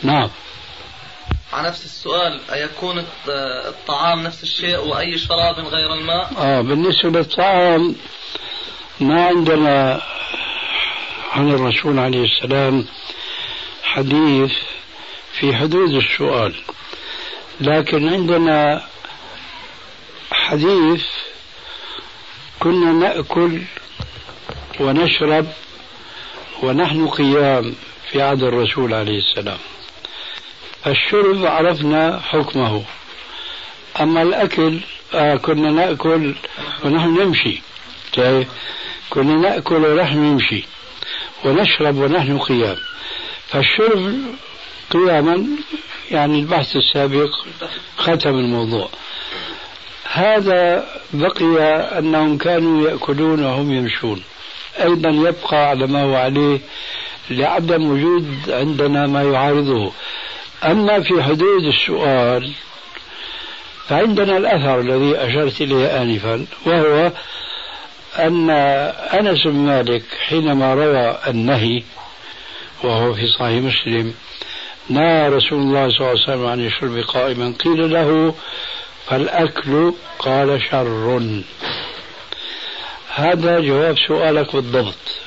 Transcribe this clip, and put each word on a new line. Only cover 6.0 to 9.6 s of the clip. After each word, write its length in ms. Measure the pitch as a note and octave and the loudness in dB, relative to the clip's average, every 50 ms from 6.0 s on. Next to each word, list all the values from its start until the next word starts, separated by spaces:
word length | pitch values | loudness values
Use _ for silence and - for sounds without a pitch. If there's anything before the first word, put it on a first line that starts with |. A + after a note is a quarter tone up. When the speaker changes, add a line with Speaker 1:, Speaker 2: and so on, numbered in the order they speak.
| D#3 E3 E3 F3 F#3 F3+ - - | -4 -2 -2 -2 -2 -4 -4 -2
Speaker 1:
آه، 240 | D3+ C#3 C#3 B2+ | 0 2 2 2
بالنسبة 580 | A#2 C3 C#3+ D3 E3+ F#3 F3 - - F3 D#3+ E3+ | 2 2 2 2 2 2 2 2 2 2 2 2
للطعام 760 | D#3+ - - - F3+ G3 G3 F#3 F3+ F3+ E3+ E3 E3+ F3 D3+ - - - - - - - - - - - - - - - - - - - - - | 0 0 0 0 2 4 4 4 4 4 4 4 4 2 -2 -4 -10 -18 -16 -16 -16 -12 -12 -12 -12 -12 -12 -12 -12 -14 -14 -16 -18 -18 -6 -2
ما 260 | C#3 C3+ D3+ E3+ F3 | 2 2 4 4 4
عندنا 760 | F3+ F3+ F3 E3 D#3 D#3+ D#3 | 4 4 4 4 4 4 4